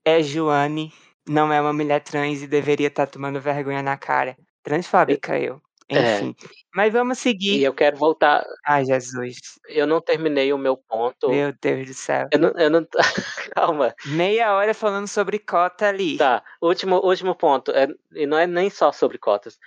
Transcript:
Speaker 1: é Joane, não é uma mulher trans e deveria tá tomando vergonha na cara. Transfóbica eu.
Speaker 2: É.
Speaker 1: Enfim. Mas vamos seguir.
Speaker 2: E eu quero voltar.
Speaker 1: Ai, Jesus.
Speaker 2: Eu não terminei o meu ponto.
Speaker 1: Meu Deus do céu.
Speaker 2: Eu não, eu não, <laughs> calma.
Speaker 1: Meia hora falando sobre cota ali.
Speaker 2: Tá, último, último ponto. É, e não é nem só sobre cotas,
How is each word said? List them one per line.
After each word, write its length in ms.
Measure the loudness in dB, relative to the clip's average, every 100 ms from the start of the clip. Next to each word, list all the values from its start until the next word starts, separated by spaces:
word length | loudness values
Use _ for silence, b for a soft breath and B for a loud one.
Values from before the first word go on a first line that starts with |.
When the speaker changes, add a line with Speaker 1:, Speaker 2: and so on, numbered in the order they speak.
| 2
Speaker 1:
é 160 | 2
Joane, 680 | 2 -2 0 0 0 -4 -8 b b _ -2
não 240 | 0 2
é 80 | 2
uma 140 | 0
mulher 260 | -2 0 -2
trans 400 | -2 -4 -4 -6
e 60 | -2
deveria 420 | -2 0 0 0
tá 160 | -2 -4
tomando 340 | -4 -8 -6
vergonha 400 | -4 -4 -4 -4
na 140 | -4 -6
cara. 400 | -2 -2 -2 -8 _ _
Transfóbica 760 | -4 -4 2 2 2 0 -2 -4
eu. 220 | -4 -8 _ _ -2
Speaker 2:
É. 260 | 0 2 0
Speaker 1:
Enfim. 180 | -4 -10 B B _ 0
Mas 160 | 0
vamos 260 | 2 -2 -2
seguir. 420 | -2 0 0 2
Speaker 2:
E 40 |
eu 100 | 2
quero 220 | 2 2 4
voltar. 500 | 0 4 4 4 0 -8 0
Speaker 1:
Ai, 180 | 2
Jesus. 540 | 2 0 -2 -8 -8 -10 -20 -20 -6
Speaker 2:
Eu 180 | -2 2
não 140 | 0
terminei 500 | 0 -2 0 0 0
o 60 | 0
meu 180 | 0 -2
ponto. 540 | -4 -4 -4 -2 0
Speaker 1:
Meu 240 | 0 -2 -2
Deus 260 | -4 -4 -6
do 60 |
céu. 340 | -12 -4 -4 0
Speaker 2:
Eu 100 | 2
não, 100 | 2 2
eu 120 | 2
não, 160 | 2 0
<laughs> 640 | 0 2 0 -8 -12 -8 -2
calma. 400 | 0 2 -2 -2 -6
Speaker 1:
Meia 480 | -2 0 2 2
hora 200 | 2 0
falando 340 | 0 -2 -4 -4
sobre 320 | -4 -2 -4
cota 480 | -2 0 0 0 -2
ali. 300 | 0 -2 2
Speaker 2:
Tá, 260 | 2 2 B B
último, 360 | 0 0 2 2
último 360 | 2 2 0
ponto. 380 | 0 2 2 0
É, 160 | 0 0 -2 _
e 120 | -6 0
não 100 | 2
é 80 | 2
nem 240 | 0 -2
só 220 | 2 0
sobre 260 | 2 -2 0
cotas, 400 | -2 -2 -2 _